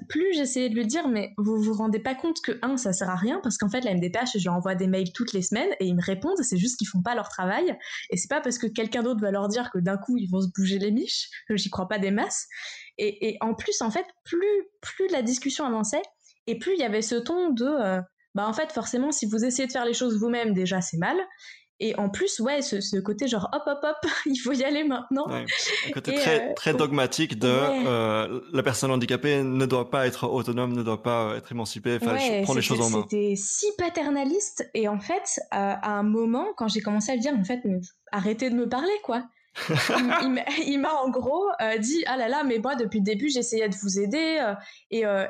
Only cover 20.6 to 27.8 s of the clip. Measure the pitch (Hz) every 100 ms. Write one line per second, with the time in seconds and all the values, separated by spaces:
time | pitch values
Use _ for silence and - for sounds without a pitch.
20.6 | 180 185 175 165 196 349 370 - - -
21.6 | _ _ 220 - 202 196 392 - 233 285
22.6 | 254 202 196 196 196 208 269 220 208 294
23.6 | 294 285 302 302 330 - 302 262 240 269
24.6 | 269 294 302 247 247 269 311 123 - -
25.6 | - - - - - 285 262 156 120 -
26.6 | 160 156 147 143 127 - 160 107 127 127
27.6 | - 131